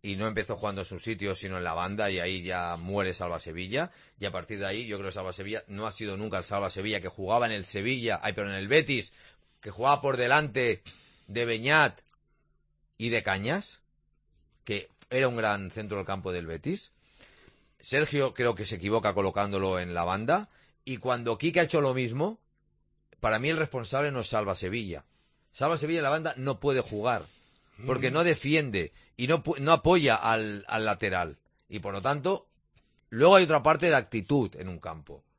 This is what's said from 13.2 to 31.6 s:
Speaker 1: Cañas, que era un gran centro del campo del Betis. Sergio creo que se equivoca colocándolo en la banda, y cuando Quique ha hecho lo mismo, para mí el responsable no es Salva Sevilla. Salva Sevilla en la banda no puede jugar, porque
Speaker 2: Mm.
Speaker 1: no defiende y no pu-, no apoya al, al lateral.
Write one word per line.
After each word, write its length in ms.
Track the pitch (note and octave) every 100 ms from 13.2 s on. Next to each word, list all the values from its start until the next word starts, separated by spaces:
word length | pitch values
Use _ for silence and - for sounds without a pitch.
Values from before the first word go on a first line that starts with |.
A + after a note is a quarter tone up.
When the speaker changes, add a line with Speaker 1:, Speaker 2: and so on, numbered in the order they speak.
Speaker 1:
Cañas, 580 | G2+ F#2+ G#2+ F3 - - _ _ _ _ _ _ _ _
que 240 | - G2+ - _ _
era 160 | B2+ C3
un 80 | A#2
gran 340 | A2 G2+ F#2
centro 260 | A2 G#2 G2+
del 100 | F#2
campo 260 | G2 F#2
del 140 | F2+ E2
Betis. 460 | E2 C#3 G3+ - _ _ _ - _ - _ _ _
Sergio 540 | - C3+ D3+ C#3+ C3+
creo 200 | - A#2+
que 100 | G2
se 120 | G2+ G#2
equivoca 380 | F#2+ A2+ G#2
colocándolo 640 | G2 G2 G2+ G2+ G2 F#2+ F#2
en 160 | F2+
la 100 | F2
banda, 440 | F2 F#2+ A#2 F3+ G#3 _ _ _
y 120 | - B2
cuando 400 | C3 A#2+ A#2 A2+
Quique 220 | D#3+ F3
ha 40 |
hecho 160 | E3 D#3+
lo 140 | C#3
mismo, 460 | B2+ A#2+ B2+ F3+ A3+ _ _ _ _ _ _ _ _
para 180 | A#2 A2
mí 120 | C#3
el 60 | E3
responsable 540 | D3+ C3 A2 C3+ D3
no 100 | C3+
es 80 | G#2+
Salva 260 | A2+ G2+
Sevilla. 500 | F#2 F#2 A#2 G2+ D#2 _ _ _ _ _
Salva 240 | - C#3+ E3
Sevilla 200 | D3+ E3
en 40 |
la 60 | C#3
banda 240 | D#3 D#3+ C3
no 240 | C3 C3
puede 200 | C#3+ C3
jugar, 460 | - G#2+ A#2 A2+ D#2 _ _ _ _ - B2
porque 240 | B2+ C3
Speaker 2:
Mm. 40 |
Speaker 1:
no 100 | C#3+
defiende 680 | F3 D3+ C#3 D#3 C#3+ G2+ D2+ - _ -
y 100 | B2
no 160 | D#3+
pu-, 160 | D3 C#3+
no 140 | C#3
apoya 420 | E3 E3 F3+ C#3 A2
al, 480 | A2+ A2+ G#2+ G2+ -
al 160 | A2
lateral. 540 | A2 G2+ G#2+ F2+ E2+ C#2 _ _